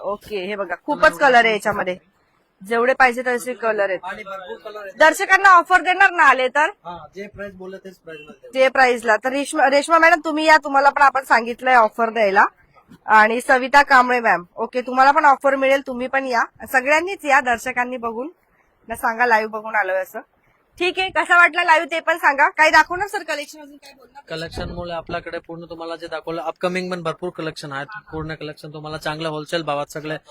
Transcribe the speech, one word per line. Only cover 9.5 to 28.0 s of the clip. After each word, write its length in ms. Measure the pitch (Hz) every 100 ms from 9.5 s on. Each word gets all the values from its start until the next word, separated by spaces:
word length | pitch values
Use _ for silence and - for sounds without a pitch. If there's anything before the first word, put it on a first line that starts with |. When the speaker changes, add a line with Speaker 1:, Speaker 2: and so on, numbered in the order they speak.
| 311 269
Speaker 1:
रेश्मा 280 | 285 285 330
मॅडम, 220 | 330 339
तुम्ही 200 | 330 302
या, 120 | 311 311
तुम्हाला 340 | 302 277 277
पण 120 | 285
आपण 220 | 277 262
सांगितलंय 500 | 269 247 233 233 254
ऑफर 360 | 247 214 - 226
द्यायला. 340 | 226 202 202 277 _ _ _ _ - -
आणि 340 | 214 214 233
सविता 420 | - 262 254 285
कांबळे 380 | 285 269 247 247
मॅम, 240 | 226 175 175 -
ओके, 240 | 233 254
तुम्हाला 300 | 247 254 269
पण 140 | 302
ऑफर 320 | 294 269 277 269
मिळेल, 240 | 269 277 269
तुम्ही 200 | 240 254
पण 200 | 269 262
या, 400 | 233 262 - 226
सगळ्यांनीच 520 | 269 254 311 359 392
या, 160 | 294 269
दर्शकांनी 560 | 254 226 254 247 247 254
बघून 340 | 226 226 294 - _ _ _ _ -
ना 60 |
सांगा, 320 | 226 247 226 247
लाईव्ह 240 | 220 220
बघून 260 | 214 214 220
आलोय 200 | 185 190
असं. 240 | 185 214 - _ _ _ _ -
ठीक 200 | 359 370
आहे, 120 | 370
कसा 260 | 311 339 349
वाटला 280 | 339 339
लाईव्ह 220 | 349 311 320
ते 100 | 320
पण 160 | 320 330
सांगा. 320 | 330 277 320
काय 220 | 381 311
दाखवणार 380 | 311 302 359 403
सर 140 | 403
कलेक्शन, 380 | 330 294 294 311
अजून 160 | 285 285
काय 160 | -
बोलणार? 300 | _ 233 - -
Speaker 2:
कलेक्शन 400 | 160 165 - 175
मुळे 220 | 175 175
आपल्याकडे 460 | 165 160 170 170 170
पूर्ण 260 | - 165
तुम्हाला 320 | 170 165 165 165
जे 100 | 165
दाखवलं, 360 | 160 165 165
अपकमिंग 480 | 160 - 185 180 180
पण 120 | 180
भरपूर 280 | 160 151 180
कलेक्शन 420 | 170 160 - 151
आहेत. 140 | 139 143 208